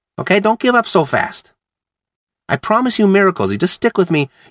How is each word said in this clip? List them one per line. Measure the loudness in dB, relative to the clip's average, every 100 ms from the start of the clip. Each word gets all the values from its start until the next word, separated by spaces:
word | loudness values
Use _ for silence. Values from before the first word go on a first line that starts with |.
| _ -10
Okay? | 0 2
Don't | 2 0
give | 2 0
up | 2
so | 0 0
fast. | -2 -4 -10 -16 _ _ _ _ _ _ _ _ _ -6
I | -6
promise | 0 0 0 0
you | 2
miracles. | 4 2 0 -4
You | -2
just | -2
stick | 0 -2 0
with | 0
me. | 0 -2 _ _